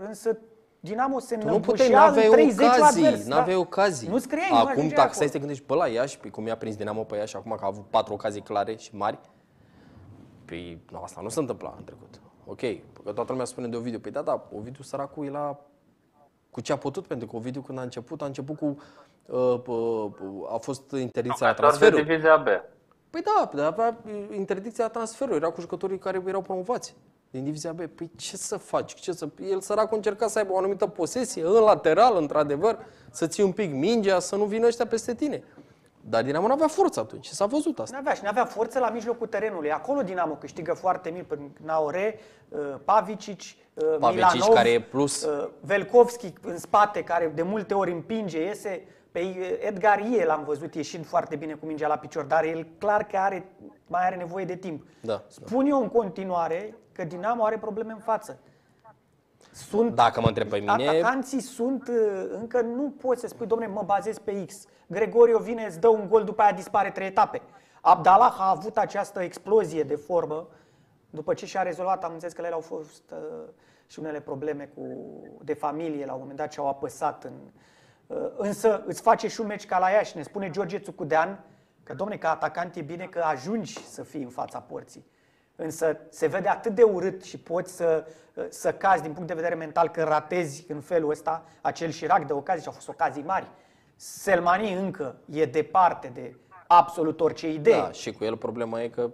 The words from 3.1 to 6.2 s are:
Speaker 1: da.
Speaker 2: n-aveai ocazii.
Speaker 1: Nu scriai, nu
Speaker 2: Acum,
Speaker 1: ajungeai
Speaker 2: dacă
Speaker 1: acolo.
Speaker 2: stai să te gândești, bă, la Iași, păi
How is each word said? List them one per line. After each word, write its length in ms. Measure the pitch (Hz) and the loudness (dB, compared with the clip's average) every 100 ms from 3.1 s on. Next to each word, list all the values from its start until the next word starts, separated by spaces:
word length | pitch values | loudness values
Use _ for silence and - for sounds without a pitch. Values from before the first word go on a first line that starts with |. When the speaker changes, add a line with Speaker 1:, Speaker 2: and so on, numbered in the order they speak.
| 117 113 | 4 2
Speaker 1:
da. 80 | 143 | 2
Speaker 2:
n-aveai 220 | 240 185 | 4 2
ocazii. 500 | 170 - 202 147 117 | 2 2 2 2 -2
Speaker 1:
Nu 100 | 240 | -4
scriai, 300 | - 302 381 | -2 -2 4
nu 60 | 117 | 4
Speaker 2:
Acum, 120 | 175 | 6
Speaker 1:
ajungeai 220 | 240 156 | 2 4
Speaker 2:
dacă 120 | 143 | 6
Speaker 1:
acolo. 120 | 127 | 4
Speaker 2:
stai 140 | - 147 | 4 0
să 60 | |
te 60 | 147 | 0
gândești, 260 | 143 139 - | -6 -8 -2
bă, 100 | 147 | 0
la 120 | 156 | 2
Iași, 320 | 113 139 | 0 -2
păi 100 | - | -6